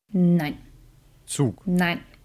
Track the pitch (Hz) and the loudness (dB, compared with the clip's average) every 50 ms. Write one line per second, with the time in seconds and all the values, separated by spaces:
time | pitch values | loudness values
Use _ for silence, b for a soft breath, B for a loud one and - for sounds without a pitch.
0 | _ _ 202 180 180 175 175 170 151 147 - - - - - - - - _ - | _ _ 0 2 2 4 4 2 0 -4 -8 -12 -16 -20 -20 -20 -20 -20 _ -20
1 | _ _ _ _ _ - - - 139 110 - - - 185 180 180 180 175 170 - | _ _ _ _ _ -10 -2 -2 -2 -2 -2 -4 -4 -2 0 0 0 0 -2 -6
2 | - - - _ | -10 -18 -20 _